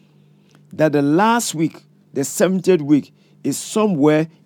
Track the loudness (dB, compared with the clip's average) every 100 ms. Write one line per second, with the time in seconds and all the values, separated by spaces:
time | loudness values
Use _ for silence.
0 | _ _ _ _ _ _ _ -2 0 2
1 | 2 2 2 0 -2 -4 -6 -6 _ _
2 | _ -8 -8 -2 0 0 0 0 2 0
3 | 0 _ _ _ -6 -6 -6 -2 0 2
4 | 2 2 -2 -8